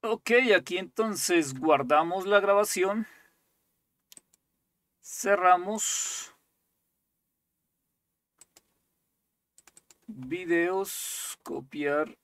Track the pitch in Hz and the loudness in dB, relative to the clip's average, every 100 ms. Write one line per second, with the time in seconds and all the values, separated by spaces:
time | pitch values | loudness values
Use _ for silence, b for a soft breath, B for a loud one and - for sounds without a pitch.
0 | 220 226 - 240 254 185 - 180 185 - | -4 -4 2 4 6 2 2 -8 -6 -4
1 | 220 185 - 175 147 131 156 143 127 151 | -4 -2 2 2 2 -2 2 2 4 2
2 | 165 185 190 202 202 202 208 - 190 208 | 2 -2 2 2 4 2 2 0 0 -2
3 | 220 b b b _ _ _ _ _ _ | -6 b b b _ _ _ _ _ _
4 | _ - _ _ _ _ _ _ _ _ | _ -20 _ _ _ _ _ _ _ _
5 | - - - - 359 180 185 214 - - | -18 -8 0 2 6 4 2 -6 -4 -4
6 | - - - _ _ _ _ _ _ _ | -6 -10 -14 _ _ _ _ _ _ _
7 | _ _ _ _ _ _ _ _ _ _ | _ _ _ _ _ _ _ _ _ _
8 | _ _ _ _ _ _ _ _ _ _ | _ _ _ _ _ _ _ _ _ _
9 | _ _ _ _ _ _ _ _ _ _ | _ _ _ _ _ _ _ _ _ _
10 | - 214 127 170 180 170 170 190 196 - | -18 -14 -10 -10 -2 0 0 -2 -4 -8
11 | - - - - - - 135 147 147 147 | -10 -10 -12 -14 -12 -12 -10 -6 -2 -2
12 | 151 - | -2 -8